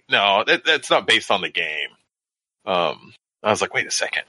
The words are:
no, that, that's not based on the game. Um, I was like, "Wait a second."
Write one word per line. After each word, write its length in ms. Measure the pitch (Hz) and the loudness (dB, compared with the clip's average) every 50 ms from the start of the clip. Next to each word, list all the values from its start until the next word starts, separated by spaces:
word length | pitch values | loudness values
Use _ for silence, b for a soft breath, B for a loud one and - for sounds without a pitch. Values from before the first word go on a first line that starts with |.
| _ _ | _ _
no, 340 | 139 117 101 101 98 101 110 135 | 0 2 4 4 4 2 4 2
that, 160 | 160 170 - | 0 0 2
that's 240 | 151 160 143 - - | 0 0 0 0 0
not 160 | 175 143 104 | 0 0 2
based 260 | - 110 110 - - | 2 2 2 2 0
on 100 | 107 98 | -2 -2
the 80 | 87 80 | -2 -4
game. 400 | - 87 85 80 76 76 71 - - _ _ _ _ _ _ _ _ _ _ _ _ _ _ | -4 -4 -4 -4 -4 -6 -8 -10 -12 _ _ _ _ _ _ _ _ _ _ _ _ _ _
Um, 480 | 104 95 90 85 78 60 - - - - _ _ _ _ _ - | -2 0 0 0 0 -2 -6 -14 -20 -20 _ _ _ _ _ 0
I 60 | 107 | 0
was 100 | 107 98 | 0 2
like, 140 | 98 - - | 0 -2 -2
"Wait 140 | 131 - - | -4 -4 -4
a 40 | |
second." 320 | - - - - - - - | -4 -4 -4 -4 -6 -8 -8